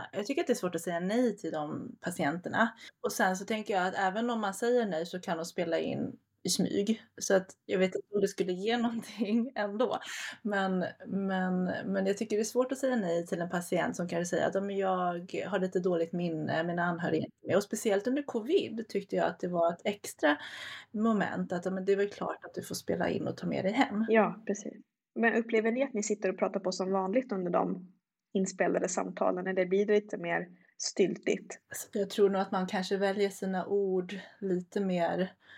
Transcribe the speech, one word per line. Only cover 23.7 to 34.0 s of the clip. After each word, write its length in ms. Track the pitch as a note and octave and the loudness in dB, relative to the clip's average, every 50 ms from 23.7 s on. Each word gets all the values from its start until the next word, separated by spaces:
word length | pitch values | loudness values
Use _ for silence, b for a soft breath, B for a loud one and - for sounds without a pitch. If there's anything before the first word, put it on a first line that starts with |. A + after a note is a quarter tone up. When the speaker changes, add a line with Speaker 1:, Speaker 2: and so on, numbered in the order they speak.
| G#3+ | 2
Speaker 1:
hem." 320 | B3+ C4+ - G#3 G3+ A3+ A3 | 2 2 2 0 0 2 4
Speaker 2:
Ja, 340 | A3 A3 G3+ F3 F3 - - | 6 6 6 4 2 -2 -4
precis. 280 | - G3+ - - - - - - _ _ _ _ _ - A3+ | -4 -4 -4 -6 -10 -12 -14 -18 _ _ _ _ _ -2 0
Men 160 | A3+ A#3 G#3+ | 2 4 4
upplever 360 | A3+ A3+ A3+ A#3 A3 G#3+ A3+ | 2 2 2 2 2 2 2
ni 120 | A3+ B3+ C#4 | 2 0 0
att 100 | C4+ - | -2 -2
ni 100 | G#3 G#3 | -2 -2
sitter 260 | - G#3+ G3+ G#3 F#3+ | -2 -2 0 0 -2
och 80 | F#3 F#3 | 0 0
pratar 220 | - F#3+ G3 G3+ | 0 -2 0 -2
på 120 | F#3 F#3 | -2 -2
som 200 | F#3 - F#3+ F#3 | -2 -2 -2 0
vanligt 400 | F#3+ F#3+ F#3+ F#3+ G3 B3+ B3+ B3 | 0 0 0 0 0 0 0 0
under 200 | G#3+ F#3+ F3+ F3 | -2 -2 0 0
de 420 | F3 F3+ F#3 F3+ F#3 F#3 - - - _ _ _ _ _ _ _ - | 2 2 2 0 -2 -6 -8 -14 -20 _ _ _ _ _ _ _ -2
inspelade 560 | G3+ F#3+ F#3+ - - F#3 F3 - - - F#3 | 0 0 0 0 0 0 2 2 2 0 0
samtalen, 580 | - - F#3+ F#3 F3+ - G3+ F#3+ F3+ F3+ F#3 F#3+ | -2 -2 -4 -4 -4 -2 0 0 0 0 -2 -2
eller 180 | F#3 F#3 F#3 | 0 0 2
blir 200 | F3+ F#3 G3 G#3 | 2 2 2 4
det 80 | G3+ G#3 | 4 4
lite 240 | G#3 G#3 G#3 - - | 2 2 0 -4 -6
mer 320 | E3+ E3+ E3+ E3+ F3+ F3+ B B B B B - | -4 -2 -2 -2 -4 -6 B B B B B -10
styltigt? 800 | - - - - G3 E3+ F3 - - - - - - - - - _ _ | -8 -4 0 2 2 2 0 -2 -2 -2 -2 -2 -4 -10 -16 -18 _ _
Speaker 1:
Alltså, 200 | - - - - | -14 -12 -12 -6
jag 180 | - G#3+ G3+ F#3+ | -4 -4 -4 -2
tror 200 | - - G3+ G3 | 2 4 4 4
nog 120 | G3 F#3+ | 4 2
att 100 | G3 F#3+ | 0 0
man 160 | - F#3+ F#3 F#3 | 0 -2 -2 0
kanske 300 | - G3 F#3 - G3+ F#3+ | 0 -2 -2 0 0 2
väljer 320 | G3 G3 F#3+ G#3 G3+ G3 | 2 2 2 2 0 0
sina 380 | F#3+ - - F#3+ F#3+ F#3 E3+ - | 0 -2 -4 -2 -2 -2 0 0
ord 520 | G3+ G3+ G3+ F#3+ F#3 F#3 | 2 2 2 2 2 0